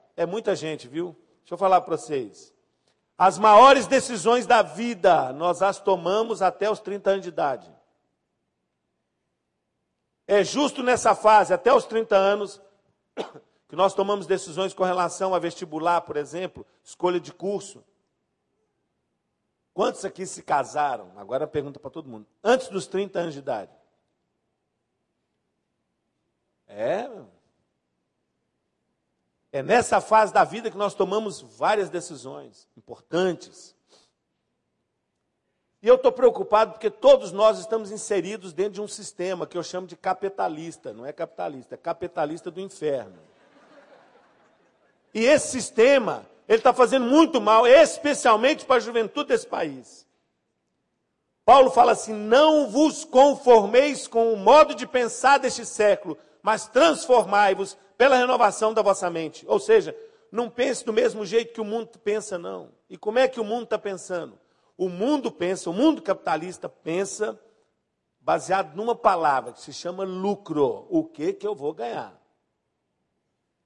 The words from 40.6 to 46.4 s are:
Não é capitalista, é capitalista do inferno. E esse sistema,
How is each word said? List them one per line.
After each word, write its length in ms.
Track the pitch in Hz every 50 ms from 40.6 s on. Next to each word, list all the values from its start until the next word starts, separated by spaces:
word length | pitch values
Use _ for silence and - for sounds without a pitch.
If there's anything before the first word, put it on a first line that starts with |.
| 165 170 156 - - 135 107
Não 140 | 110 123
é 60 | 139 151
capitalista, 600 | - 165 160 _ - 180 160 147 131 117 _ 131
é 40 | -
capitalista 720 | _ 165 170 165 180 170 - 180 156 147 160 170 - 180
do 100 | 160 180
inferno. 580 | 190 190 - - 160 151 139 127 110 101 92 - _ _ _ _ _ _ _ _ _ _ _ 285 - _ 285 _ _ _ _ _ _ _ _ _ _ _ _ _ _ _ _ _ _ _ _ _ _ _ -
E 100 | 214 226
esse 240 | 254 311 285 - -
sistema, 800 | - 254 - - - - 220 262 285 269 226 180 143 113 104 - _ _